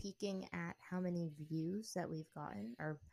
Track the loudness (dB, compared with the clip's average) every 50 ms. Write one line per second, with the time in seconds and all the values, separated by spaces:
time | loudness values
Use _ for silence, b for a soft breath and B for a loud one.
0 | -4 -4 -2 0 0 2 2 0 -2 -2 -2 0 0 0 -2 -6 -6 -2 0 2
1 | 4 4 4 4 2 0 0 -4 -2 0 2 2 2 2 2 0 -2 0 0 0
2 | 0 0 0 -4 -4 -6 -6 -6 -4 -4 -2 -2 -4 -4 -4 -2 0 0 0 -2
3 | -6 -12